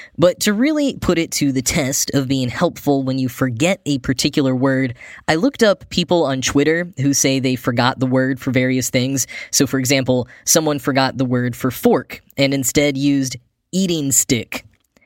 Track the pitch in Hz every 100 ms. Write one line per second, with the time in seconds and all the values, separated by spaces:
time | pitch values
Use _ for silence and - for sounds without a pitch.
0 | - - 175 - 208 208 294 302 277 -
1 | - 165 160 - 143 131 127 170 131 -
2 | - 139 131 135 123 - 175 - 143 139
3 | 131 131 127 - 131 113 170 196 147 135
4 | - 123 151 151 131 127 135 131 131 123
5 | - - - 160 269 - 214 185 - 185
6 | 170 175 139 131 127 143 147 165 175 135
7 | 139 139 139 135 127 127 135 120 123 -
8 | 131 131 131 147 131 127 127 131 - 127
9 | 131 135 - - - - 139 135 127 135
10 | 127 127 117 - - 165 156 143 147 131
11 | 131 131 127 123 123 123 127 - 165 190
12 | - - _ - 139 139 123 151 147 135
13 | 143 139 127 127 _ _ _ 180 185 160
14 | 139 - - 117 - - - _ _ _